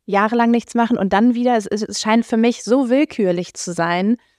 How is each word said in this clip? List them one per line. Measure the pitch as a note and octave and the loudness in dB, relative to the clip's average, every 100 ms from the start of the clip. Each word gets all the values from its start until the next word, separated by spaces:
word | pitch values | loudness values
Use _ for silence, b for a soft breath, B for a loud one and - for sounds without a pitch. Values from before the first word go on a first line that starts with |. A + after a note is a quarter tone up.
| - | -2
jahrelang | G3 G#3+ A#3+ A#3 | 0 2 2 2
nichts | A#3 - A#3 | 0 0 -2
machen | A#3 A#3+ | 0 0
und | F#3+ | 0
dann | G3 A#3+ A#3+ | 2 2 2
wieder, | B3 A#3 | 0 0
es, | G3+ | -2
es, | G#3 | -6
es | G#3+ G3+ | -6 -6
scheint | A3 A3+ A3+ | -2 0 0
für | A3+ | 0
mich | A#3 A3+ | 0 0
so | - C4 B3 | 0 0 2
willkürlich | C4 D4+ - F#3+ F3 F3 | 2 0 0 -2 -2 -6
zu | - - | -10 -8
sein, | E3+ E3+ F3 G3 A#3+ b | -4 -2 0 0 -2 b